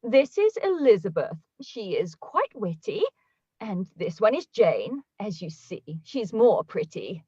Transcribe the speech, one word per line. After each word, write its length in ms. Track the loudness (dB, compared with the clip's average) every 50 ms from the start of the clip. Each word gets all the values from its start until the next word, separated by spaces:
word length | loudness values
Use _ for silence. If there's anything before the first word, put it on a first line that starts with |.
| _
This 340 | 4 4 4 4 4 _
is 200 | 2 2 2 2
Elizabeth. 800 | 0 -2 -2 0 2 6 6 6 6 4 -4 -4 -2 -4 -4 -6 -12 _ _ _ _
She 340 | -20 -16 -12 -12 -8 -6 -4
is 180 | -4 -4 -4 -6
quite 380 | _ -18 -6 -2 -2 -2 -2 _
witty. 480 | -8 -6 -6 -6 -8 _ -8 -4 -2 -2 -4 _ _ _ _ _ _ _ _ _ _
And 280 | -10 -8 -6 -6 -8 -8 _
this 240 | -8 -8 -8 -6 2
one 160 | 2 2 2
is 100 | 2 -4
Jane. 540 | _ _ 2 4 4 4 0 -4 -6 -8 -10 -12 _ _ _
As 220 | -8 -8 -8 -8
you 80 | -10 -14
see, 320 | -14 -14 -14 -14 -14 -14 _ -12 -14 -14 -14
she's 300 | -8 -6 -6 -6 -4 0
more 300 | 4 6 6 6 4 0
pretty. 600 | _ -4 -6 -6 -6 -8 -12 -10 -10 -12 -14 -16